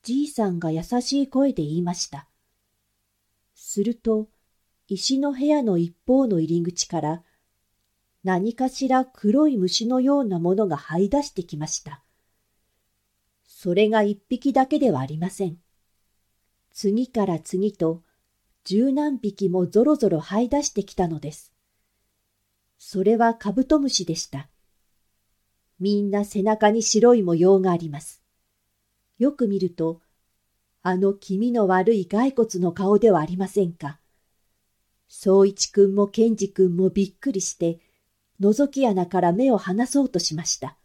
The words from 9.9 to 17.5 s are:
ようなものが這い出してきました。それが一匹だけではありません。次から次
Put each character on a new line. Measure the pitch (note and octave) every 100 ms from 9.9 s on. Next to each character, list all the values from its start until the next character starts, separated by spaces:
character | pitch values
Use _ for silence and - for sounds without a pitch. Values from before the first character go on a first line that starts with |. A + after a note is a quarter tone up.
| B3+
よ | C4 C#4+
う |
な | A#3 F3
も | F3
の | F#3+ G3+
が | C#3+
這 | - E3
い | G3
出 | F#3
し | -
て | -
き | E3+ D3+
ま | D#3
し | -
た。 | D3+ C#3+ _ _ _ _ _ _ _ _ _ _ _ _ _ _
そ | _ - F3+
れ | F3 G#3+
が | A3
一 | G#3 G3+ _
匹 | B3+ C#4
だ | C4 C4
け | D4+
で | C4
は | C#3
あ | C3
り | D#3
ま | F3+
せ | - F#3
ん。 | E3+ _ _ _ _ _ _ _ _ _ _ _
次 | - G3+ G#3+ B3+
か | A3+
ら | F#3+ E3
次 | -